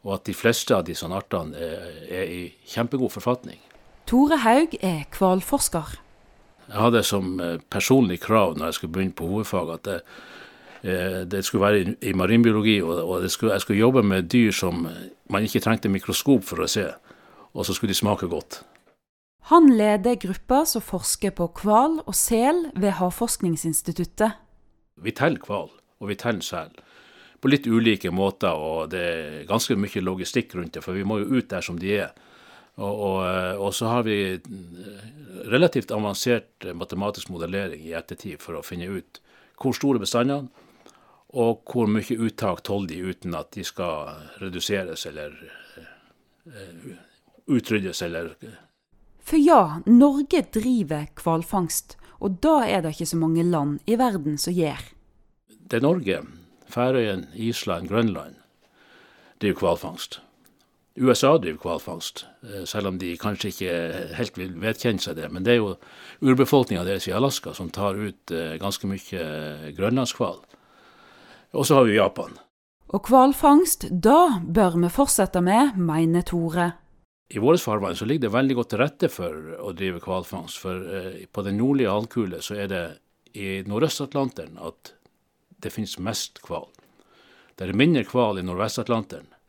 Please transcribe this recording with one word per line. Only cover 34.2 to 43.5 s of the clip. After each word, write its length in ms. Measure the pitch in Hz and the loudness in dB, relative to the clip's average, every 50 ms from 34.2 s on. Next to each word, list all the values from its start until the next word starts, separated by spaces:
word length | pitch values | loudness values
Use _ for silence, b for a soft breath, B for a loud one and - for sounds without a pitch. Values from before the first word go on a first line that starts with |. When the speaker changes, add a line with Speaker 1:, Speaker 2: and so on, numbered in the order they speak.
| 98 95 92 | 0 -2 -4
Speaker 1:
eh, 680 | 90 _ - 98 95 90 85 85 90 95 - 101 98 104 113 - 151 147 - 95 92 - - | -8 _ -14 -16 -16 -16 -18 -18 -18 -18 -16 -18 -18 -20 -20 -20 -20 -20 -18 -16 -14 -4 0
relativt 400 | 110 135 175 165 - 135 - - | 4 6 6 6 4 0 -2 -2
avansert, 560 | 113 107 107 104 98 - - 127 120 110 - _ _ _ 98 | -4 -2 -2 -2 -4 -2 0 0 0 0 -2 _ _ _ -12
eh, 80 | 92 | -12
matematisk 560 | 87 85 92 - - 92 101 104 104 - - - | -10 -10 -10 -8 -6 -4 -4 -4 -4 -6 -12 -12
modellering 540 | 92 85 85 85 92 98 101 87 73 76 80 | -8 -8 -6 -6 -4 -6 -6 -6 -10 -12 -12
i 80 | 82 82 | -10 -10
ettertid 460 | 82 - - 87 - - 98 76 - | -10 -10 -12 -16 -14 -12 -14 -14 -14
for 140 | - - 85 | -14 -12 -12
å 80 | 76 71 | -12 -10
finne 220 | - 87 87 87 92 | -10 -10 -10 -8 -8
ut 320 | 98 90 - _ _ - b b b b b b b b | -8 -10 -10 _ _ -20 b b b b b b b b
hvor 160 | - 135 117 | -2 -2 -2
store 240 | - - 139 131 113 | 0 0 2 2 2
bestandene, 460 | 98 - - 117 120 135 139 143 139 - b b b b b b b b b b b b b b b b - | 0 0 0 0 0 0 -2 -4 -6 -12 b b b b b b b b b b b b b b b b -2
og 240 | 131 117 117 113 - _ - | 0 2 2 0 -2 _ -4
hvor 180 | - 123 113 104 | -2 0 2 2
mye 240 | 107 107 98 - 127 110 117 | 2 0 0 -2 -4 -2 -2
uttak 400 | 113 - - 113 101 85 - _ | -4 -2 -2 -2 -2 -2 -4 _
tåler 240 | - 101 101 98 87 | -6 -4 -4 -4 -6
de 140 | 76 90 90 92 | -8 -8 -8 -8
uten 240 | 90 _ - 90 85 | -8 _ -8 -8 -8
at 160 | 78 73 _ | -8 -10 _